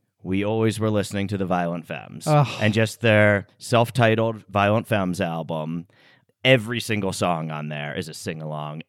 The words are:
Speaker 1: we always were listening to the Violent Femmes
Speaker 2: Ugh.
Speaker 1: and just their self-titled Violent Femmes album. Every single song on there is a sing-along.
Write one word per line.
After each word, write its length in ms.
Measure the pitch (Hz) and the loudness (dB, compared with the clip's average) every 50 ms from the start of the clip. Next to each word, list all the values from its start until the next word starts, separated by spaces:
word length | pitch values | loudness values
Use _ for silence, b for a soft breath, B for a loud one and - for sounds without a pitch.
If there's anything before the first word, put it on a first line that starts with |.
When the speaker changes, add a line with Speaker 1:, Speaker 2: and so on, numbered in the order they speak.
| _ _ _ _ | _ _ _ _
Speaker 1:
we 220 | - 87 95 98 101 | -6 -4 -2 0 0
always 380 | 104 113 113 110 110 101 107 | 0 0 2 2 0 0 0
were 80 | 110 107 | -2 0
listening 380 | 107 104 95 - 104 101 98 95 | 0 0 -2 -2 -4 -4 -4 -2
to 80 | 104 | -2
the 80 | 95 95 | -2 -2
Violent 400 | 87 90 87 87 85 87 85 - | 0 0 0 0 -2 -4 -6 -8
Femmes 420 | - 80 58 50 - - - - | -10 -12 -12 -12 -14 -14 -6 0
Speaker 2:
Ugh. 180 | 156 151 147 135 113 - - | 2 4 4 4 2 0 -2
Speaker 1:
and 140 | 110 110 101 | 0 2 2
just 260 | 113 110 104 - - | 2 2 0 -2 0
their 480 | 120 113 107 107 107 104 104 98 92 _ _ | 2 4 6 6 6 6 4 2 0 _ _
self-titled 840 | - - - 123 113 117 - - 123 117 110 110 113 110 113 110 104 - - | -14 -6 0 2 2 2 2 2 2 4 4 4 2 0 -2 -2 -6 -10 -4
Violent 360 | 95 101 101 101 107 117 110 | 0 2 4 4 2 2 0
Femmes 360 | - 117 101 92 92 87 95 | 0 -2 0 0 0 -2 -2
album. 680 | 92 82 82 82 78 82 82 78 78 80 82 85 82 _ b b b b b b b b _ _ - | -2 -4 -4 -6 -6 -6 -6 -6 -4 -6 -6 -8 -8 _ b b b b b b b b _ _ 4
Every 340 | 131 131 120 104 113 123 113 | 4 4 4 4 0 -6 -6
single 320 | - - 110 101 95 95 | -2 -2 -2 -2 -2 -2
song 400 | 87 - 98 90 85 80 80 80 | -2 0 0 0 0 0 -2 -6
on 160 | 78 76 76 | -8 -8 -8
there 260 | 76 76 73 73 73 - | -8 -8 -8 -8 -8 -8
is 140 | 92 82 | -8 -8
a 60 | 80 78 | -10 -10
sing-along. 680 | - - 95 80 80 78 76 76 76 76 73 76 80 - | -12 -10 -10 -10 -8 -8 -10 -8 -8 -8 -10 -10 -12 -16